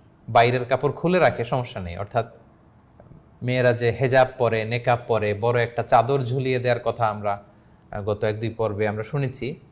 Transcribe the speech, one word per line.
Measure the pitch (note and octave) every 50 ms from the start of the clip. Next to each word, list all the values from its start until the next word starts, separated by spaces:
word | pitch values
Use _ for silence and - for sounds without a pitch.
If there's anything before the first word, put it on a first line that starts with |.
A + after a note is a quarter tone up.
| - - - _ - -
বাইরের | A2+ A2+ A#2 A#2+ B2 B2+ B2
কাপড় | A#2+ C3 B2+ - C#3+
খুলে | C3+ - - E3+ F3+ F#3
রাখে, | D#3 B2+ - - A#2
সমস্যা | - - C3 B2 A2+ - A2
নেই। | F#2 E2+ F2 F#2
অর্থাৎ | G2+ - - B2+ - - - - - - - _ _ _ _ - - - _ - - - - - - - - - -
মেয়েরা | B2 B2+ B2+ B2 B2 A#2+
যে | A2 A#2+ A#2
হেজাব | A2 - C#3 C3 B2 C3 B2+ B2+ - -
পরে, | B2+ A2+ A2+ A2 A2
নেকাব | A2 A#2 B2 A#2 B2+ A#2+ A#2+ A#2+ -
পরে, | A#2 A2 G#2 G#2 G#2
বড় | G2+ A2 A#2+ A#2 A#2+ A#2
একটা | A2+ - - A2+
চাদর | - - A#2+ A#2 B2 C#3 C#3
ঝুলিয়ে | B2+ A#2+ B2 C#3 B2+ C3 C3 B2
দেওয়ার | A#2 B2 A#2+ A#2 -
কথা | A#2 A2 - A#2 G#2+
আমরা, | G#2 G#2+ G2+ G#2 G2+ G2+ - - - - - - - - - -
আহ, | - G#2
গত | G2+ G#2 G#2 G#2 -
এক | G#2+ G#2+ G#2+
দুই | A#2 A2
পর্বে | - - A2 G#2+ G#2 G2 G#2+ G#2
আমরা | G#2 G#2 A2
শুনেছি, | - - C#3+ C#3 B2+ - - - B2 E3 - - -